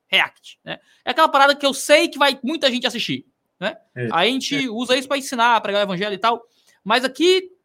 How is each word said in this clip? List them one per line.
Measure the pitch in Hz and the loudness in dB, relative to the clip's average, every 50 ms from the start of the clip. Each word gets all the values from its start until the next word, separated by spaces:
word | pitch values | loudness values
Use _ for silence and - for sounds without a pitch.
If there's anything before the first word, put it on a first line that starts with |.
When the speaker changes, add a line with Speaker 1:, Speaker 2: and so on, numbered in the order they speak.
| _ | _
Speaker 1:
react, | _ 185 185 147 - - _ _ - - _ _ | _ 0 0 0 0 -4 _ _ -20 -20 _ _
né? | 160 - - _ _ _ _ _ | -14 -14 -14 _ _ _ _ _
É | - | -4
aquela | 247 320 269 - | 2 2 2 4
parada | 311 277 277 285 285 | 4 4 4 4 4
que | 285 277 | 2 0
eu | 277 262 | -2 -2
sei | - - - 294 320 339 | -2 2 4 4 4 4
que | 330 - | 0 0
vai | 269 285 277 262 - - | 0 0 0 0 0 -4
muita | 247 330 311 - 262 | -6 -4 -2 -2 -2
gente | 240 247 - | -2 0 -4
assistir, | 240 233 233 - - 135 120 - _ _ _ _ _ _ _ | -4 -4 -4 -6 -6 -6 -8 -10 _ _ _ _ _ _ _
né? | 180 208 - - _ _ _ | -8 -8 -8 -8 _ _ _
Speaker 2:
É. | 123 123 113 110 | -8 -6 -2 0
Speaker 1:
A | 165 185 | 0 2
gente | 226 262 262 - - 285 277 269 | 2 0 -2 -4 -4 -4 -4 -4
Speaker 2:
É. | 247 | -4
Speaker 1:
usa | 208 226 254 240 254 | -6 -6 -2 0 -2
isso | 277 269 277 | -2 0 -4
pra | 285 277 | -6 -6
ensinar, | 269 - 269 233 233 240 233 214 | -4 -6 -2 0 2 2 2 2
pregar | 202 196 196 202 | 0 0 0 0
o | 208 | 0
evangelho | 190 185 170 208 214 196 | -2 -2 -4 -4 -6 -4
e | 185 | -2
tal, | - 233 233 233 - _ _ _ _ _ _ _ _ | 0 0 0 -2 -6 _ _ _ _ _ _ _ _
mas | 190 220 254 247 | 0 0 0 0
aqui | 254 262 - 320 370 370 370 370 - - _ | -2 -2 2 2 4 4 2 0 -4 -14 _